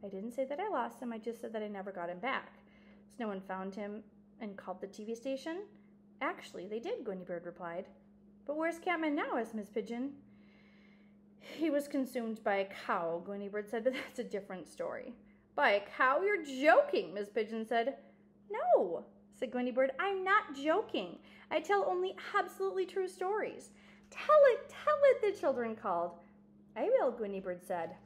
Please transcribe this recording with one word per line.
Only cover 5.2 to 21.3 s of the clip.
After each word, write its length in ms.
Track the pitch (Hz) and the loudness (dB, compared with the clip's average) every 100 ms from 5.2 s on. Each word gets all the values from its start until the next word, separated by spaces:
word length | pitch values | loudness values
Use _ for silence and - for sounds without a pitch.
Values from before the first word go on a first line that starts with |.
| 269 269 320 339 415 - - - - - | -6 -6 -6 -8 -10 -18 -20 -20 -20 -6
"Actually, 460 | 285 370 - 185 180 | -4 -4 -12 -12 -8
they 140 | 214 | -8
did," 240 | 277 466 | -6 -6
Gooney 200 | 233 190 | -6 -8
Bird 220 | 180 175 175 | -6 -8 -8
replied. 420 | 170 175 170 196 - - - - - | -10 -8 -8 -10 -16 -20 -20 -20 -16
"But 120 | - 294 | -6 -2
where's 240 | 330 330 | -2 -2
Catman 340 | 370 339 320 | -2 0 0
now?" 220 | 294 508 330 | 0 0 -2
asked 180 | 220 | -2
Miss 160 | 220 202 | -6 -6
Pigeon. 500 | 226 202 233 269 - - - - - - - - - - - - - | -6 -4 -4 -6 -8 -20 -20 -20 -20 -20 -20 -20 -20 -20 -20 -20 -20
"He 320 | - - 320 | -16 -2 2
was 160 | 285 285 | 2 0
consumed 560 | 285 262 254 226 214 | -2 -2 -2 -4 -2
by 140 | 220 196 | 0 0
a 80 | 196 - - | 0 -6 -2
cow," 360 | 214 170 170 | 0 0 -2
Gooney 240 | 180 202 202 | -4 -8 -6
Bird 200 | 208 202 | -6 -4
said, 160 | 233 | 0
"but 80 | 226 | 0
that's 260 | 262 - - | 0 -8 -8
a 60 | |
different 420 | 196 202 196 185 156 | -6 -6 -6 -12 -12
story." 480 | - 151 123 - 240 - - _ | -8 -6 -6 -10 -16 -20 -20 _
"By 160 | - 277 | 4 6
a 160 | 202 202 | 4 0
cow? 340 | - 262 285 | 2 4 4
You're 220 | 392 415 | 2 0
joking," 680 | 294 262 294 370 571 370 185 | -2 4 8 8 8 0 -2
Miss 160 | 190 202 | -6 -4
Pigeon 340 | - 214 226 | -2 -2 -4
said. 340 | 220 233 233 269 - - - _ - | 0 2 2 -4 -16 -20 -20 _ -8
"No," 560 | 427 698 622 196 170 - - - - | -2 6 6 6 -2 -8 -20 -20 -8
said 160 | 247 | -6
Gooney 200 | 247 247 | -2 -2
Bird, 200 | 247 262 - | 2 2 2
"I'm 240 | 381 381 | 0 0
not 300 | 370 415 415 | 4 4 2
joking. 640 | 269 285 349 440 277 180 160 - | -2 2 2 2 -4 -4 -10 -18